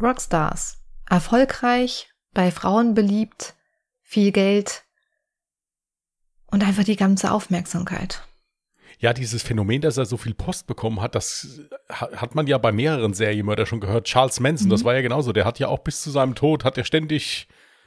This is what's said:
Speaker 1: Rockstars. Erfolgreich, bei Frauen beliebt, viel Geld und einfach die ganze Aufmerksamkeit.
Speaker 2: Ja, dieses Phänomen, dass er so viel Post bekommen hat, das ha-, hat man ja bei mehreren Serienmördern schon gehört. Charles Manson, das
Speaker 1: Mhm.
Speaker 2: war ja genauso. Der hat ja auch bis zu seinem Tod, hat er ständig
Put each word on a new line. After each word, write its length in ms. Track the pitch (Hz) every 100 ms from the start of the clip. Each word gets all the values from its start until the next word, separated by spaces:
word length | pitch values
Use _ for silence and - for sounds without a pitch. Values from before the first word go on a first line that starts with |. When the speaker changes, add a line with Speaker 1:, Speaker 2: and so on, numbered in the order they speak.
Speaker 1:
Rockstars. 760 | 233 247 - 165 151 - - - - - -
Erfolgreich, 1000 | 175 - 233 262 - 240 247 247 - - _ _
bei 180 | - 180
Frauen 420 | 165 185 208 240
beliebt, 600 | 214 202 208 214 - - - _ _ _ _
viel 300 | _ 214 202
Geld 520 | 196 196 208 202 - - _ _ _ _ _ _ _ _ _ _ _ _ _ _ _ -
und 160 | 202
einfach 200 | 202 196
die 120 | 202 202
ganze 360 | 196 196 196
Aufmerksamkeit. 920 | 208 - 175 - 170 185 190 190 - - _ _ _ _ _ - -
Speaker 2:
Ja, 120 | 117
dieses 300 | 120 117 113
Phänomen, 380 | - 110 98 131
dass 160 | 156 127
er 80 | 120
so 120 | 120
viel 160 | 113
Post 320 | - - - -
bekommen 340 | 117 113 107
hat, 120 | 117 107
das 440 | - - - 147 - 539 -
ha-, 200 | - 120 -
hat 200 | 120 156
man 120 | 143
ja 100 | 135
bei 140 | 117
mehreren 420 | 104 151 147 110
Serienmördern 520 | 98 110 104 101 104 110
schon 160 | 117
gehört. 240 | 98 117 -
Charles 340 | 127 131 -
Manson, 300 | 131 156 190
das 120 | 104
Speaker 1:
Mhm. 40 | 120
Speaker 2:
war 100 | 131
ja 60 |
genauso. 320 | 123 135 123
Der 120 | 104 98
hat 140 | -
ja 80 | 135
auch 120 | 131
bis 220 | - -
zu 80 | 156
seinem 260 | 139 131 117
Tod, 280 | 147 151
hat 140 | 135 127
er 60 | 117
ständig 640 | 156 151 156 - - - _ _ _